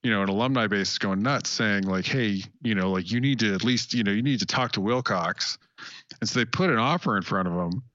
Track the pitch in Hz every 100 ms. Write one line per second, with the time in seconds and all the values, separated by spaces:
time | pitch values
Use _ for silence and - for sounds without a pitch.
0 | 127 107 98 98 123 131 110 101 95 -
1 | 101 95 110 139 - - 113 101 98 95
2 | 92 139 113 98 95 _ 123 104 95 95
3 | 87 117 135 131 110 98 110 123 - 120
4 | 104 101 131 127 101 - 123 - 101 123
5 | 127 95 85 92 - - _ - - -
6 | - - 107 127 117 - 185 117 120 170
7 | - 104 90 101 92 87 87 92 -